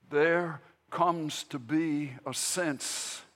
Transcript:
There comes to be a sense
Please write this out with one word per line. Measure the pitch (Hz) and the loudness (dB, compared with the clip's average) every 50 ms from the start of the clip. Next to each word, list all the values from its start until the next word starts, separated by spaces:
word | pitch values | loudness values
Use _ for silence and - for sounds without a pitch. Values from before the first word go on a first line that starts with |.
| _ _ | _ _
There | 147 147 151 165 165 175 175 170 156 139 - - _ _ _ _ | 2 4 6 6 6 4 2 0 -4 -8 -12 -18 _ _ _ _
comes | - - 170 175 170 170 156 151 - - - - | 0 2 2 2 2 0 -2 -4 -4 -6 -8 -8
to | - 143 | -8 -10
be | 120 113 151 156 165 160 147 147 147 143 123 127 - | -4 0 2 2 2 2 0 0 -2 -4 -8 -8 -8
a | 139 | -6
sense | 127 - - - - 185 175 160 143 123 - - - - - - - - - - _ | -4 -2 -2 -2 0 0 0 0 0 -2 -4 -6 -6 -6 -6 -8 -10 -12 -14 -20 _